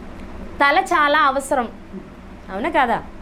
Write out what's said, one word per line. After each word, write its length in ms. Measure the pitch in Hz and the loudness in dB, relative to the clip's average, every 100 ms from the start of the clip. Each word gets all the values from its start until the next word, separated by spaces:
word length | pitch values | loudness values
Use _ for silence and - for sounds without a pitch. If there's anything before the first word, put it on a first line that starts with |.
| - - - - | -14 -12 -12 -12
తల 380 | - - 285 311 | -12 2 4 4
చాలా 420 | 381 349 294 302 | 4 4 4 4
అవసరం, 480 | 285 262 269 285 220 - - 196 - - - - - | 4 2 0 0 -2 -8 -14 -14 -14 -16 -16 -16 -10
అవునా 180 | 190 294 | -6 0
కదా? 320 | 320 247 190 - - | 2 4 2 -4 -12